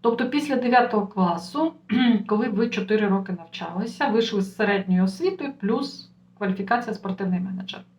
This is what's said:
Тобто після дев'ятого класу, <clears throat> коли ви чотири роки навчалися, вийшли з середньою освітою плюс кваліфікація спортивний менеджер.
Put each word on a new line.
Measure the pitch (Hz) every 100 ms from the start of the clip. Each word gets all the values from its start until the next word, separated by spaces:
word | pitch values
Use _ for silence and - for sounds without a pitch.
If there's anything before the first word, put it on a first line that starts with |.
Тобто | 233 233 247
після | 294 285 254
дев'ятого | 247 247 226 214 196
класу, | 196 180 175 - 294 320 - _ 247
<clears throat> | 240 214 -
коли | 208 247
ви | 202 233
чотири | - 190 214 208
роки | 196 190
навчалися, | 180 165 - 165 175 233 - 277
вийшли | 220 - 208
з | 190 -
середньою | 202 196 185 180
освітою | 190 - 359 381 277
плюс | - 196 247 285 - - _ _ _
кваліфікація | 202 190 196 240 240
спортивний | 208 196 185 190 180
менеджер. | 185 185 190 - -